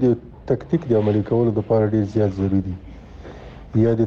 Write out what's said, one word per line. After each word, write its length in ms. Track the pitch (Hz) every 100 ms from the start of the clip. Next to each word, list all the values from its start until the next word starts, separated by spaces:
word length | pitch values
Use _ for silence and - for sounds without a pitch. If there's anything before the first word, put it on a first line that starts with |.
د 20 |
یو 100 | 127 117 - - -
تکتیک 320 | 127 - 170 127
د 20 | 110
عملي 220 | 104 104 101
کولو 220 | 117 117
دپاره 400 | 107 104 113 107
ډېر 120 | 110 101
زیات 180 | 107 104 95
ضروري 220 | 98 95 92
دي. 100 | 87 - - - - - - - - - 110
یا 120 | 117
د 20 | 113